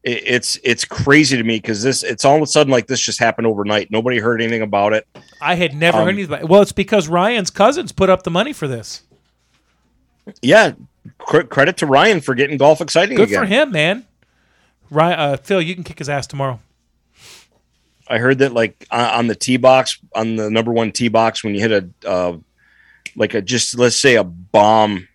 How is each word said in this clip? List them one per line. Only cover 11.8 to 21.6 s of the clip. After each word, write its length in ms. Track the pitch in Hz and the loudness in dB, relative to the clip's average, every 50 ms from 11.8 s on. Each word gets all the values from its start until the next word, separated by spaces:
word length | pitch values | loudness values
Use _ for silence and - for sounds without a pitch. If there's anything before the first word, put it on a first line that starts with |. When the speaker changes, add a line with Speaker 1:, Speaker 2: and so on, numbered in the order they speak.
| 170 | -2
Speaker 1:
Ryan 340 | 143 135 139 175 220 208 170 | 2 4 4 4 4 2 0
for 140 | - - 127 | -2 -4 -2
getting 240 | 120 139 139 151 131 | -2 -2 -2 0 2
golf 220 | 139 147 156 - | 4 4 4 2
exciting 340 | 175 143 - 165 185 202 254 | -2 0 0 0 0 2 2
Speaker 2:
Good 120 | 226 220 208 | 0 2 2
Speaker 1:
again. 120 | 202 - | 2 -2
Speaker 2:
for 60 | 226 | -2
him, 240 | 190 202 262 311 277 | 0 0 0 0 0
man. 320 | 202 156 151 170 202 254 _ _ _ _ _ _ _ _ _ _ _ _ _ _ _ _ _ _ | 0 -2 0 0 -2 -4 _ _ _ _ _ _ _ _ _ _ _ _ _ _ _ _ _ _
Ry-, 240 | 143 151 160 175 175 | 0 0 0 0 0
uh, 220 | 160 151 143 139 131 | -2 -2 -4 -4 -6
Phil, 240 | _ - 202 190 | _ -4 -4 -4
you 120 | 165 165 185 | -4 -6 -8
can 100 | 175 165 | -12 -14
kick 140 | - 151 - | -16 -16 -14
his 80 | 151 135 | -10 -8
ass 160 | 143 139 123 | -8 -8 -8
tomorrow. 340 | - - 139 139 135 123 110 _ _ _ _ _ _ _ _ _ _ _ _ _ - - - _ _ _ _ _ _ _ _ _ _ _ _ _ - | -10 -10 -8 -8 -8 -8 -10 _ _ _ _ _ _ _ _ _ _ _ _ _ -20 -20 -20 _ _ _ _ _ _ _ _ _ _ _ _ _ -6
Speaker 1:
I 100 | 123 113 | -4 0
heard 200 | 120 127 139 127 | 2 2 2 2
that, 140 | 139 135 | 2 0
like, 340 | 120 117 113 107 _ _ - _ | 2 -2 -2 -2 _ _ -12 _
on, 80 | 113 117 120 | -2 -2 0
on 220 | 117 - 117 120 | 0 0 -2 -2
the 80 | 117 104 | -2 -4
tee 220 | - - - 127 | -4 -2 -2 -2
box, 420 | 123 120 131 131 131 127 - - - _ _ - | 4 6 6 6 6 2 -2 -8 -12 _ _ -6
on 220 | 107 113 113 113 | -6 -4 -4 -4
the 120 | 110 107 107 | -4 -4 0
number 220 | 110 113 113 120 | 0 0 0 0
one 200 | 117 117 113 107 | -2 -2 -2 -2
tee 160 | - - 123 117 | -4 -4 -4 0
box, 340 | 107 113 113 113 110 - | 2 2 2 2 -2 -4
when 140 | - 110 101 | -6 -6 -4
you 40 | 98 | -2